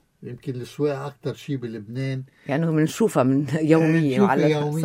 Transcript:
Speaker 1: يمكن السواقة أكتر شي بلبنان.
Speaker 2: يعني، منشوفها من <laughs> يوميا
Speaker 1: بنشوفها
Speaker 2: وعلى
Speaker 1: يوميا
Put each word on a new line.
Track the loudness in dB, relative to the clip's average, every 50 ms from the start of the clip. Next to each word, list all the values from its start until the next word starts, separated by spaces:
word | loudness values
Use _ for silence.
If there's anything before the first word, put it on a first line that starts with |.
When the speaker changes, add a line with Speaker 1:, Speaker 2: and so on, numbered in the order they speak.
| _ _ _ _ -16
Speaker 1:
يمكن | -16 -14 -12 -10 -10 -10
السواقة | -10 -10 -10 -6 -4 -2 -2 -2 -4 -8 -12
أكتر | -12 _ -10 -10 -10
شي | -10 -8 -8 -8 -6
بلبنان. | -6 -8 -10 -12 -12 -10 -8 -6 -6 -6 -6 -6 -10 -12 _ _ -8 -6
Speaker 2:
يعني، | -4 -2 0
منشوفها | 0 2 2 0 0 0 0 0 0 2 2 2
من | 4 2 0 0 -2
<laughs> | -2 0
يوميا | 2 4 4 4 4 4 4 2
Speaker 1:
بنشوفها | 2 2 2 2 4
Speaker 2:
وعلى | 4 4 4 4 2
Speaker 1:
يوميا | 2 2 0 -2 -2 0